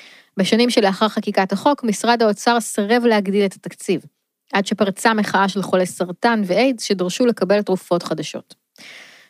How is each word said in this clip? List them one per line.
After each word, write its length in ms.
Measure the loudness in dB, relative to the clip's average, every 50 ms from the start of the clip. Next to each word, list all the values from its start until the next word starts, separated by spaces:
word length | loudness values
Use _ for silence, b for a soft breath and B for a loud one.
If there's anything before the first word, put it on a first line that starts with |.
| B B B B B B B
בשנים 340 | -2 0 2 2 2 2 2
שלאחר 380 | 2 2 2 2 2 2 0 0
חקיקת 440 | 0 -2 -4 -2 0 0 0 0
החוק, 320 | -2 0 2 2 0 0 0
משרד 380 | -4 -2 0 2 0 2 4
האוצר 380 | 4 2 0 0 0 0 0 0
סירב 440 | 0 -4 -4 -2 0 2 2 2 4
להגדיל 400 | 4 2 2 2 0 0 0 0
את 100 | 0 -2
התקציב, 460 | -6 -16 -16 -16 -10 -4 -4 -4 -4 -4 -10 _ _ _ _ _ _ _ _
עד 140 | -2 -2 -2
שפרצה 480 | -2 0 0 0 0 0 0 0 2 2
מחאה 340 | 2 0 0 0 0 0 0
של 140 | 0 -4
חולי 240 | -4 0 0 0 0
סרטן 560 | 0 -2 -6 -6 -6 -6 -2 0 0 0 0 0
ואיידס 360 | 0 0 2 2 0 0 -2
שדרשו 440 | -4 -4 -2 -2 -2 -4 -2 0 0
לקבל 360 | 0 0 0 0 0 0 0
תרופות 400 | 0 0 -2 -4 -2 -2 -4 -2
חדשות. 520 | -2 -4 -6 -6 -8 -10 -10 -14 -14 _ -20 _ _ _ _ B B B B B B B B B B